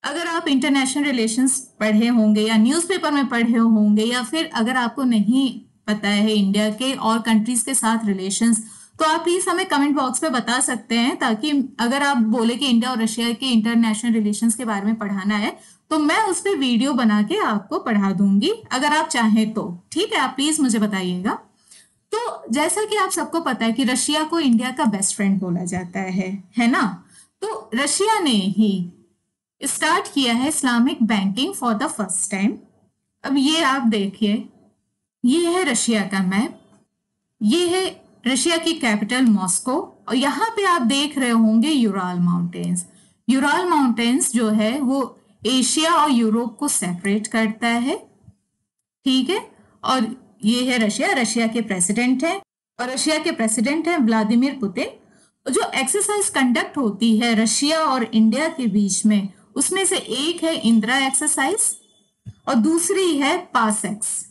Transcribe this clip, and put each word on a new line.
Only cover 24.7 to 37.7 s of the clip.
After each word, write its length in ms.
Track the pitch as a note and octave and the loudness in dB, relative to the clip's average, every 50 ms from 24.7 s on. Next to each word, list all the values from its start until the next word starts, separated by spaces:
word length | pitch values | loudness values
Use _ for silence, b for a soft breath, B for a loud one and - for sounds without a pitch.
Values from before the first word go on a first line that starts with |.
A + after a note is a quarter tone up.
का 140 | B3+ B3+ D#4 | -4 0 0
best 320 | A#3 G3+ G3 G3 - - | 0 0 0 -2 -4 -2
friend 220 | - G#3 G3 G3 G3 | -2 0 0 0 0
बोला 240 | G3 F3+ E3+ F3 F3+ | 0 -2 -4 -4 -4
जाता 360 | F3 F#3+ F3+ F3+ F3 - G3 | -4 -6 -6 -8 -8 -8 -8
है, 300 | F#3+ F#3 F3+ G3 F#3 F#3 G3 G3 - _ _ | -8 -4 -4 -4 -4 -4 -6 -10 -12 _ _
है 140 | A#3 A#3 A#3 | 0 2 2
ना। 120 | C4+ F#4 D4 G3 - - b b b b b b b _ - | 2 2 0 -2 -4 -8 b b b b b b b _ -8
तो 280 | G#4+ - A4 - - - | -8 -8 -10 -10 -8 -4
रशिया 440 | A#3 C#4 D4 - - F#4+ G#4+ A4 G#4+ | -2 -2 -2 0 0 0 0 0 0
ने 100 | F4+ C#4+ | 2 2
ही 400 | A#3 G#3 F#3 F#3+ F#3 F#3+ A3 G#3 F#3+ F3+ F3 F3 - - _ _ _ _ _ _ _ _ _ _ _ _ | 2 2 0 0 2 2 2 2 2 0 -4 -8 -10 -20 _ _ _ _ _ _ _ _ _ _ _ _
start 520 | - C#4+ - - E4 D#4 E4 G4+ G4+ - - | -8 -8 -4 -2 0 0 0 0 -2 -2 -2
किया 200 | C#4+ C4+ A#3+ A#3 | 0 0 2 2
है 140 | A#3+ C4 D4+ | 0 0 0
Islamic 540 | D#4 - - B3+ A#3+ A#3 A#3 C#4 F4 - A#3 | -2 0 0 0 2 4 2 2 2 0 0
banking 500 | G#3 A#3 G3+ F#3+ G3 G3 A3+ C4+ F#4 G4+ | 0 0 0 0 -2 -2 -2 -4 -4 -4
for 180 | - C4 A#3+ A3 | -4 -4 -2 -2
the 160 | G3+ B3+ D#4 | -2 -2 -4
first 400 | - - G#3 - - - - - G#3+ | -4 -6 -6 -6 -4 -6 -6 -4 -4
time। 200 | F#3+ G3 A3+ - - - _ _ _ _ _ _ _ _ _ _ _ - | 0 0 -2 -2 -2 -14 _ _ _ _ _ _ _ _ _ _ _ -6
अब 120 | C4+ C4+ C#4+ | -2 0 2
ये 240 | C4 C#4+ D#4 D#4+ E4 | 2 2 2 2 2
आप 200 | C4+ C#4 C#4 B3 A3+ | 0 0 0 0 0
देखिए, 600 | G#3+ G#3+ G3 G3 F#3+ - A3+ G3+ G3+ B3+ - - _ _ _ _ _ _ _ _ _ _ _ _ _ _ - | 0 0 -2 -4 -4 -2 0 0 0 0 -4 -8 _ _ _ _ _ _ _ _ _ _ _ _ _ _ 0
ये 220 | B3 C4 E4 F4 | 2 2 2 2
है 180 | E4+ E4+ F4+ F#4 | 2 0 0 0
रशिया 380 | C#4+ B3 A3+ - - A3+ G#3+ G3 F3+ | 0 0 -2 0 0 0 0 0 -2
का 140 | - G3 F#3+ | -2 -2 -2
map, 360 | F3+ F#3+ G3+ B3 E4 - - - _ - _ _ _ _ _ _ _ _ _ _ _ _ _ | 0 0 0 -2 -2 -6 -14 -20 _ -20 _ _ _ _ _ _ _ _ _ _ _ _ _
ये 260 | G#3+ G#3 B3 E4+ F4+ | 0 2 2 2 2
है 160 | E4+ | 2